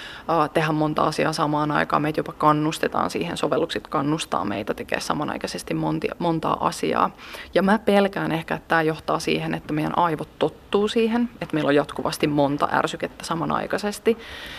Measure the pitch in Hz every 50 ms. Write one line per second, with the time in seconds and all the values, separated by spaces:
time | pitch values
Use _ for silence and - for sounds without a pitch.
0 | - - - - - - 160 165 151 139 - 165 156 156 156 151 151 151 156 -
1 | 151 156 156 - 151 156 160 - 156 147 151 147 151 147 147 160 160 - 156 151
2 | 147 156 151 160 151 165 - - 156 151 151 151 151 156 151 - - - - -
3 | - - - - - 175 170 - - 151 135 139 170 - - 107 - - - 151
4 | 139 147 156 160 - - - - - 101 101 101 107 - - - - - - -
5 | - - 170 147 147 - - - - - - 175 - - 165 160 156 156 160 160
6 | 156 - - - 175 170 165 160 156 151 - - - - - - - 160 - -
7 | 185 190 - - - - - - - - - 180 196 190 214 214 - 208 202 202
8 | 196 196 - 160 156 156 156 160 160 - 160 160 - - 165 165 156 156 160 160
9 | - - 160 160 - 160 160 156 160 165 165 165 - - 151 156 156 - - -
10 | 175 165 156 143 156 - - - 143 156 - - - - - 202 208 214 - 233
11 | 226 220 226 240 240 240 - - 170 - - 151 147 139 143 143 147 - - -
12 | - 165 160 - 160 151 147 147 139 139 143 147 - - - 135 - - 165 -
13 | - - - - - - 165 165 151 151 - - - - - 190 208 208 208 -
14 | - 226 226 - - - - - - - -